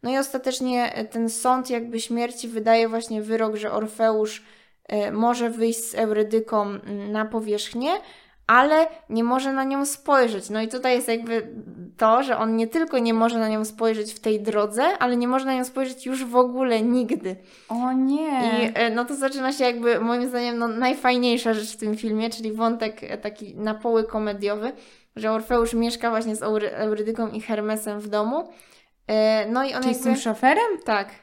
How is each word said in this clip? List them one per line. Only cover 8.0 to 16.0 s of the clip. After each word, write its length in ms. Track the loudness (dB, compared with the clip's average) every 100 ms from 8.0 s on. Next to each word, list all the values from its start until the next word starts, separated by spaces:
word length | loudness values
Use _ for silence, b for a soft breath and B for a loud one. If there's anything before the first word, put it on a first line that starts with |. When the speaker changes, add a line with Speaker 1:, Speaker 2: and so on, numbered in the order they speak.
| B B B B 4
Speaker 1:
ale 400 | 6 6 6 4 0 -6
nie 140 | -2
może 300 | 0 0 0
na 100 | -2
nią 220 | -2 0 -2
spojrzeć. 640 | -4 2 4 4 0 -4
No 120 | -4
i 60 | -4
tutaj 280 | -2 0 0
jest 120 | 2
jakby 400 | -4 -2 -4 -4 -12 -16 -16 -18 2
to, 260 | 6 6
że 140 | 4 0
on 180 | 2 2
nie 120 | 0
tylko 320 | 0 0 2
nie 140 | 2
może 260 | 4 2 2
na 100 | 0
nią 160 | 0 -4
spojrzeć 480 | -2 0 0 -4
w 60 | -4
tej 220 | -2 0
drodze, 420 | 0 0 0 2
ale 340 | 0 2 0 2
nie 100 | 2
może 180 | 0 0
na 100 | -2
nią 100 | -2
spojrzeć 400 | -4 -4 -4